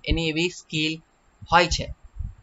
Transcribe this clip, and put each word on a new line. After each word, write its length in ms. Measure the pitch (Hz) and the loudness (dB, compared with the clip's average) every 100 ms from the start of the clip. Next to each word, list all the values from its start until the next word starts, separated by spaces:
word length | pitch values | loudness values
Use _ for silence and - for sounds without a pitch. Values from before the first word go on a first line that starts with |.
| - | -2
એની 220 | 156 165 | 0 0
એવી 200 | 156 180 | 0 0
skill 520 | - - 156 156 160 - _ _ - - | -2 -6 -2 -2 -4 -10 _ _ -16 2
હોય 160 | 165 - | 4 4
છે. 260 | - - - - - - - | 0 -6 -12 -16 -12 -10 -10